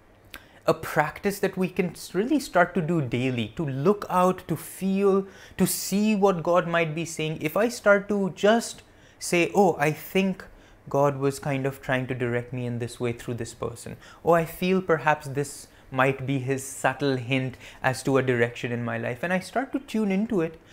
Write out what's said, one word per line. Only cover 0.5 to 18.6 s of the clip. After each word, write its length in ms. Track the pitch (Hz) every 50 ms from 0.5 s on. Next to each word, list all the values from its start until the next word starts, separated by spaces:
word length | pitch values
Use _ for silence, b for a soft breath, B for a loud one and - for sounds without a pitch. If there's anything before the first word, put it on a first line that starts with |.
| B B B
a 80 | - 165
practice 680 | - 160 - - 165 151 151 - - - 202 190 -
that 180 | - 190 - 185
we 100 | 185 170
can 220 | - - 185 175
s-, 260 | - - - - -
really 240 | 180 214 262 311 277
start 340 | 254 - - 180 175 170 -
to 80 | 196
do 200 | 160 151 175 165
daily, 500 | 139 120 127 120 127 131 127 117 110 104 -
to 100 | - 127
look 400 | 143 131 135 139 185 208 208 - -
out, 380 | 170 180 180 185 185 185 - -
to 80 | 170
feel, 720 | 156 - - - - 185 190 190 196 202 202 190 196 190 196 B B B B B B
to 100 | 185 180
see 480 | - - - - 190 196 208 220 220
what 260 | 196 196 196 190 165
God 260 | 151 175 170 175 165 170
might 280 | 170 170 170 156 151
be 80 | 165 165
saying. 320 | 151 - - 156 156 160 -
If 160 | 143 156 - 190
I 100 | 220 247
start 400 | 240 - - 208 202 202 196 -
to 220 | 208 202 196 180
just 520 | - - - 202 226 233 233 - - - - b b b b b b b
say, 320 | - - - 175 170 - -
"Oh, 220 | 180 202 180 - -
I 140 | 147 156
think 540 | 151 - - - - 190 190 190 185 - - - b b b b b b b -
God 300 | - 139 139 143 139 135
was 220 | 139 139 135 -
kind 260 | - 151 139 135 131
of 160 | 135 135 -
trying 260 | - - 131 127 127 123
to 80 | 127
direct 380 | 120 127 120 120 120 120 - -
me 120 | 127 123
in 140 | 120 120 117
this 180 | 120 117 - -
way 140 | 120 120
through 220 | 117 120 - - 123 113
this 120 | 117 113 -
person. 440 | - 120 117 117 - - - - - B B B B B
Oh, 80 | -
I 140 | 170 170 165
feel 360 | 156 - - 185 180 190 185
perhaps 460 | 185 - 165 151 139 156 151 151 - 139
this 400 | 131 139 143 - - - - - b b b b
might 340 | 135 131 127 139 135 135 131
be 140 | 127 139 135
his 260 | 123 127 135 127 127
subtle 520 | - - - - 135 131 - 147 139 135 127
hint 400 | 117 113 135 131 131 131 - - B B B B
as 200 | B 131 127 - -
to 140 | 147 135 131
a 60 | 123 127
direction 400 | 123 120 117 117 117 -